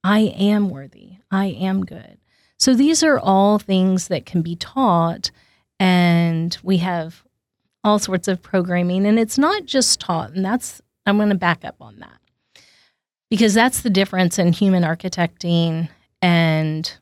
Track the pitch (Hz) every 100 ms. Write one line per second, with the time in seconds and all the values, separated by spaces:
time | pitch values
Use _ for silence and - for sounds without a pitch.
0 | 185 214 214 - 202 208 202 135 139 _
1 | 50 185 _ 196 196 131 190 190 185 -
2 | - - _ _ _ _ - 247 285 320
3 | 320 277 - 190 202 208 - 190 185 185
4 | - 160 - 175 165 170 - 269 247 170
5 | 165 170 - _ _ _ _ _ 185 180
6 | 175 170 170 165 170 - 185 185 185 175
7 | 160 - _ _ _ _ _ _ 208 208
8 | 208 185 - 180 - 190 180 175 175 185
9 | 202 220 220 - 302 415 294 277 247 -
10 | - 165 110 175 185 240 - - _ _
11 | - 202 208 190 175 165 - - 113 101
12 | 80 62 _ _ _ _ _ _ _ _
13 | _ _ _ 208 220 208 247 - 240 190
14 | 196 185 180 - 175 165 202 185 165 165
15 | 180 - 170 _ 170 170 165 160 165 _
16 | _ _ 180 170 165 156 156 156 156 -